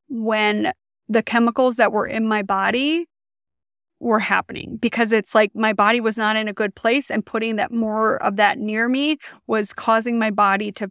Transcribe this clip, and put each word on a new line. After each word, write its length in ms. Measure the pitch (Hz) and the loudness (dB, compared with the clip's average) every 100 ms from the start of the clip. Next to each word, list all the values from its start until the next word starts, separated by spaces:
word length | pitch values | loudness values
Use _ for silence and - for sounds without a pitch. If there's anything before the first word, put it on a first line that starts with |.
| _ | _
when 640 | 240 220 214 214 208 208 - _ _ - | -6 -2 0 2 2 -2 -4 _ _ -2
the 140 | 220 | -2
chemicals 540 | - 233 233 226 254 233 | 2 2 2 4 2 4
that 160 | 220 | 2
were 140 | 208 - | 2 -2
in 200 | 220 220 | -2 0
my 160 | 214 | -2
body 640 | 196 196 196 240 285 330 339 _ _ _ _ _ _ _ _ _ | 0 0 0 0 0 -2 -4 _ _ _ _ _ _ _ _ _
were 200 | 240 220 | 0 0
happening, 580 | 196 190 - - - 220 | 2 0 -2 -10 -10 -4
because 360 | 240 - 226 | -2 0 2
it's 220 | 220 - | 2 2
like 200 | 220 214 | 2 2
my 180 | 214 220 | 0 -2
body 280 | 208 208 240 | 2 2 2
was 180 | 220 220 | 0 -2
not 180 | 214 220 | 0 0
in 120 | 214 | -4
a 40 | |
good 220 | 196 208 | -4 -4
place, 360 | - 226 269 - | -2 0 0 0
and 140 | 226 | -4
putting 320 | - 226 226 214 | -4 -4 -2 -2
that, 160 | - | -2
more 500 | 233 220 214 220 190 | -2 -2 0 0 0
of 140 | - 202 | -2 2
that 220 | 208 - | 2 2
near 300 | 214 214 233 | -4 -2 0
me 300 | 262 294 302 - - - | 0 0 -2 -6 -20 -2
was 260 | 220 208 | -2 -2
causing 460 | - - 220 233 233 | -4 2 2 2 0
my 120 | 220 | 0
body 400 | 202 202 196 214 | 2 2 2 -2
to 180 | - 202 | -6 -10